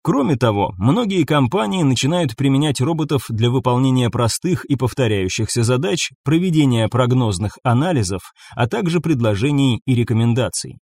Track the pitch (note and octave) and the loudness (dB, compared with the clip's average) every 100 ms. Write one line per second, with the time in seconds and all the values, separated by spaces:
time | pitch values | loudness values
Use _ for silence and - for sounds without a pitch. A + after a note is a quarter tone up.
0 | - B3+ B3+ C3+ A#2+ G2+ F#2+ F2+ G#2 F#3+ | 0 0 0 0 0 0 -2 0 0 2
1 | A#3 F#3+ D3 D3+ B2+ F#3 G#3+ F#3+ D3 B2+ | 0 -2 0 0 0 0 -2 0 0 0
2 | C3+ F3 D#3 - C#3 C3+ D3+ C3+ B2+ E3 | 0 -2 -2 -2 0 2 0 -2 -2 -2
3 | D3+ C#3+ - A2 A#2+ C3 B2+ B2 C3 B2+ | -2 -4 -4 -2 0 0 0 2 2 2
4 | A#2+ A#2 A#2 - F3 F3+ - C#3 B2+ - | 0 0 -2 -2 -2 -2 -2 -2 -2 0
5 | A#2+ G2+ F#2 - G#2+ - A2+ B2+ F3 F#3 | 0 0 -2 -2 -4 0 0 0 0 -2
6 | - - - D#3+ F#3 D#3 C#3 A#2+ A2 A#2 | -4 -6 0 0 2 2 2 2 0 0
7 | B2 B2+ A#2 F#2 G2+ - C3 A#2 E3 D#3 | 2 2 0 0 -4 -4 0 2 2 0
8 | F#2 F#2 - _ - - A#2+ A3 F3+ E3+ | -2 -6 -10 _ -18 -4 -2 0 0 -2
9 | E3 C#3 A2+ G2+ B2+ C#3+ C#3 A2+ - B2 | 0 0 0 0 0 2 2 0 0 0
10 | A#2+ A2+ A#2 A#2 G#2+ - - - | 2 2 2 2 -2 -4 -12 -16